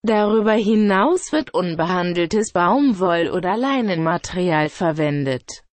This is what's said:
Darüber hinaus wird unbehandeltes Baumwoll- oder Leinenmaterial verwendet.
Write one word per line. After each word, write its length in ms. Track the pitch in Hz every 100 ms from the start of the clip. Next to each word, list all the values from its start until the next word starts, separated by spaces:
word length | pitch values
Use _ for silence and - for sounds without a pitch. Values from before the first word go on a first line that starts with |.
Darüber 500 | 214 214 208 220 214
hinaus 760 | 220 208 220 208 190 247 359 -
wird 220 | 302 269
unbehandeltes 960 | 165 180 165 165 185 175 175 170 214 220
Baumwoll- 800 | 180 175 240 285 190 185 170 170
oder 260 | 185 180 214
Leinenmaterial 1120 | 269 269 220 170 165 170 - 185 180 156 151
verwendet. 960 | - 170 156 151 147 135 127 - - _